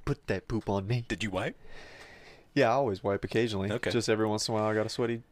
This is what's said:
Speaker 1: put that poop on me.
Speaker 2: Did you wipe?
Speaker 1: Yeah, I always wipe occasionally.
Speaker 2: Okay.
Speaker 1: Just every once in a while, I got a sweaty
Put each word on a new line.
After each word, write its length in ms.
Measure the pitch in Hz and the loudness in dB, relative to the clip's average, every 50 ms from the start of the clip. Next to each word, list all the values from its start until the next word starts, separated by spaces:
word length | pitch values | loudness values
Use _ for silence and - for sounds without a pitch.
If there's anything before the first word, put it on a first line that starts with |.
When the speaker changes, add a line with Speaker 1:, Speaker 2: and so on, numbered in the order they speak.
| - | -4
Speaker 1:
put 220 | - 143 - _ | -4 -4 -4 _
that 200 | - 101 92 - | -4 -4 -4 -4
poop 220 | - 117 110 - - | -4 -4 -4 -2 -2
on 180 | 101 101 95 | -2 -2 0
me. 160 | 98 123 120 117 - | -2 -2 -2 -2 -4
Speaker 2:
Did 140 | 110 90 113 | -6 -4 -4
you 40 | 107 | -4
wipe? 280 | 92 92 110 151 - - - - - - - - - - - - - - - - - - - _ - | -4 -4 -4 -4 -6 -10 -16 -16 -16 -16 -16 -18 -18 -20 -20 -20 -20 -20 -20 -20 -20 -20 -10 _ 2
Speaker 1:
Yeah, 160 | 143 131 113 | 4 6 6
I 40 | 117 | 6
always 280 | 135 143 117 95 92 - | 4 2 2 0 0 0
wipe 220 | 101 101 98 - | 0 0 0 -2
occasionally. 440 | 101 - 113 117 113 107 95 98 101 | 0 2 2 2 2 2 0 0 0
Speaker 2:
Okay. 220 | 104 120 - 101 | -2 -2 0 0
Speaker 1:
Just 160 | 101 120 110 | 2 2 4
every 180 | - 110 107 110 | 4 4 4 4
once 220 | 110 107 107 - | 2 2 0 -2
in 60 | - 113 | 0 0
a 20 | |
while, 100 | 107 107 107 | 0 2 2
I 40 | 107 | 2
got 120 | 107 107 | 2 0
a 40 | 110 | 0
sweaty 320 | - - 123 117 117 113 - _ | -2 -2 -2 0 -2 -4 -8 _